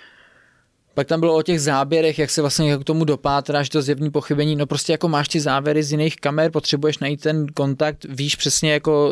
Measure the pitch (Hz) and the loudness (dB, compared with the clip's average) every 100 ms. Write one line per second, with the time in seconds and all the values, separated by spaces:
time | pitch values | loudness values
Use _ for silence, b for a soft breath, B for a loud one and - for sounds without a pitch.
0 | B B B B B B B _ _ - | B B B B B B B _ _ -4
1 | 139 165 165 156 156 170 147 135 139 160 | -2 2 2 2 2 0 2 0 2 2
2 | 160 147 143 - 143 - 151 143 139 160 | 2 0 -2 0 0 2 0 0 0 0
3 | 156 135 143 143 139 143 135 156 135 139 | 2 0 0 0 0 -2 0 0 0 0
4 | 151 143 - 147 147 147 147 143 - 156 | -2 -2 -2 0 0 0 -2 -2 -2 0
5 | 170 147 147 165 147 135 147 151 143 151 | 0 0 0 -2 0 0 0 0 0 0
6 | 156 - 143 151 165 156 - 143 151 147 | 0 -2 -2 0 0 0 -2 0 0 -2
7 | 139 147 151 156 147 151 139 135 151 147 | -4 -4 -2 -2 -2 -2 -2 0 -2 -4
8 | - 131 143 - 147 - 156 147 156 147 | -10 -6 -4 -2 -2 0 2 2 2 2
9 | 147 | 2